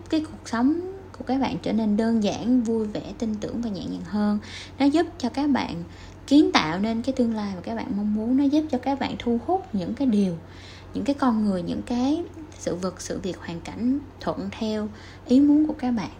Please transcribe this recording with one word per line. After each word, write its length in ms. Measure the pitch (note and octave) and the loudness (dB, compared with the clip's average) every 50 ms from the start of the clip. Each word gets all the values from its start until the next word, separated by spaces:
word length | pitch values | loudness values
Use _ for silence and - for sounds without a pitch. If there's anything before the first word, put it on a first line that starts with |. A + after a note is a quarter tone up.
| - - | -2 -2
cái 100 | D#4+ D#4+ | 0 0
cuộc 300 | D#4 - - - - - | 0 -2 -8 -14 -8 -4
sống 300 | - A3+ B3 C#4 D#4+ F4 F4+ F#4 F#4+ - - - - | 0 2 4 4 2 2 -2 -6 -8 -12 -14 -16 -14
của 60 | - - | -10 -4
các 140 | - B3+ C4+ | -2 0 0
bạn 160 | B3+ - - F3 | 0 0 -2 -2
trở 120 | - - G#3 | -2 -2 0
nên 240 | G#3+ A3+ G#3+ G#3 | 2 2 2 2
đơn 260 | G#3 A3+ A3+ A#3 A3+ G3+ | 2 2 2 2 2 2
giản, 400 | F#3+ E3 - - A3+ B3+ B3+ A3+ | 0 0 0 2 2 4 4 4
vui 220 | A3+ A3+ A3+ A3 | 2 0 0 -2
vẻ, 280 | G#3 G#3 - - - G#3 | -2 -4 -6 -8 -8 -8
tin 180 | - A#3 A3 G#3+ | -4 -4 -4 -4
tưởng 260 | G#3 G#3 - - A3 | -4 -6 -6 -6 -4
và 80 | A#3 A3 | -4 -4
nhẹ 160 | G3 E3 - | -4 -6 -6
nhàng 200 | F3 F3+ F3+ F3+ | -6 -6 -8 -6
hơn. 340 | E3+ F#3+ G#3 G#3 G#3 G#3 G#3 - - - - - - - - | -4 0 0 2 2 2 0 -2 -6 -12 -14 -14 -12 -2 2
Nó 60 | C4+ | 4
giúp 220 | C#4+ C#4+ E4 E4+ E4+ - | 4 6 4 2 0 -2
cho 120 | - - A#3 | -4 -4 -4
các 200 | - C4+ D4 D4+ | -2 0 2 2
bạn 340 | C4 A3 F#3 F#3 E3+ E3+ F3 - - - - - - - - | 2 2 0 -2 -6 -8 -10 -10 -14 -16 -18 -18 -18 -18 2
kiến 240 | - C4+ D4 F4 F#4 | 6 8 8 8 8
tạo 280 | - B3 E3 D#3 E3 F#3+ | 6 4 4 2 0 0
nên 220 | G3+ A3+ A3+ A3+ | 0 0 -2 -2
cái 120 | A#3+ C4+ C4 | -2 0 0
tương 220 | - A#3+ A#3 A3+ | 2 2 2 0
lai 160 | G#3+ G#3 G3+ G3 | -2 -4 -4 -6
mà 60 | F3 | -6
các 140 | - - A3+ | -6 -6 -6
bạn 160 | A3 - - G3 | -6 -4 -4 -2
mong 180 | G3+ G#3 G#3 G#3 | -2 0 0 0
muốn. 220 | G#3+ G#3+ A#3 C4 | 0 0 2 2
Nó 60 | C4+ C#4+ | 4 4
giúp 220 | C#4 C#4 D#4 D#4 D4+ | 4 4 2 2 0
cho 60 | - | -2
các 220 | B3 - C4+ C#4 C4 | -2 0 -2 -2 -2
bạn 160 | - - - G3 | -2 -4 -4 -2
thu 200 | - A#3+ A#3 A#3 - | 0 0 0 0 0
hút 300 | - F4+ F#4+ F#4 - - | 0 0 0 -2 -2 -4
những 180 | G3 E3+ F3+ A3 | -2 -2 -2 -2
cái 140 | - C#4 | 0 2
điều, 260 | B3+ G#3 G#3 G3+ F#3 E3+ D#3+ - - - - - - - - - - - | 4 4 4 4 2 0 -4 -8 -14 -18 -18 -18 -18 -18 -18 -16 -8 -6
những 100 | F#3+ G3 | -2 0
cái 100 | C4 C#4 | 0 0
con 320 | C#4 C#4 B3+ A3+ A3 G#3+ | 2 2 2 4 4 2
người, 160 | G#3 F#3+ F3+ E3+ | 2 2 0 -2
những 180 | E3 E3+ - | -2 -4 -4
cái 420 | G#3 - B3 A#3+ B3 C#4 D4+ E4+ F4 G4 - D#4+ D#4 - - - | -4 -4 -2 0 2 2 0 0 -2 -6 -10 -14 -16 -16 -16 -8
sự 160 | - E3+ D#3+ | -4 -4 -2
vật, 260 | F3 F#3 F#3 F3 - | -2 -4 -4 -4 -6
sự 180 | - - - - | -8 -8 -6 -6
việc, 180 | F#3+ F#3 E3 | -4 -6 -6
hoàn 240 | - - - E3+ E3+ | -6 -8 -10 -10 -8
cảnh 380 | - - F3 F#3 A3 B3 C4+ C#4+ - - - - | -10 -10 -6 -2 0 2 2 0 -2 -8 -14 -6
thuận 300 | - F3+ - - F#3 G3+ - - | -4 -4 -4 -2 -6 -8 -6 -4
theo 300 | A3+ A3 G#3+ G#3+ G#3 G#3+ G#3 - - - - - - | -2 -2 -2 -2 -4 -6 -8 -12 -16 -18 -18 -14 0
ý 120 | - B3 C4+ | 4 6 8
muốn 280 | D4 D4 D4 D4+ D#4 | 8 8 8 6 6
của 80 | D4+ D4 | 4 0
các 140 | - B3 B3 | -2 -2 0
bạn. 180 | A#3+ G#3+ E3 D#3+ - - | 0 0 -2 -4 -8 -12